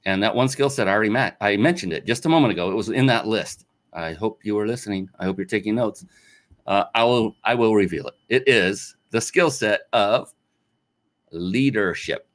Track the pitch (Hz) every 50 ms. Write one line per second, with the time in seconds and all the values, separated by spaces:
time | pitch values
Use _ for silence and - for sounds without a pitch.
0 | _ 95 95 95 101 110 - 117 127 131 131 - 139 139 135 - 110 95 98 107
1 | 110 107 107 131 131 95 - _ 104 101 101 101 110 165 180 180 - 90 80 76
2 | - - 120 - - 156 160 165 143 113 95 85 87 95 95 110 98 110 - 131
3 | 131 135 117 113 - 110 113 101 78 - - _ _ _ _ _ _ _ _ 87
4 | 82 82 80 80 110 110 - _ _ 104 104 104 107 107 120 123 - 104 101 95
5 | 95 92 _ _ 90 92 95 95 98 92 - 107 95 107 107 117 120 107 - -
6 | - - _ _ _ _ _ _ _ _ - _ _ - - 101 - - - 110
7 | 117 120 123 120 110 110 - _ - 110 120 120 117 110 110 104 98 87 85 73
8 | 69 - _ _ _ _ 113 131 - 135 123 110 90 92 101 104 - - - _
9 | _ _ - 117 - - - 175 180 156 139 - 117 107 104 - - _ - 117
10 | 101 101 110 127 - - - _ _ _ _ _ _ _ _ _ _ _ _ _
11 | _ _ _ _ _ _ - 82 87 92 95 127 135 139 113 110 101 92 82 -
12 | - - 69 - - _ _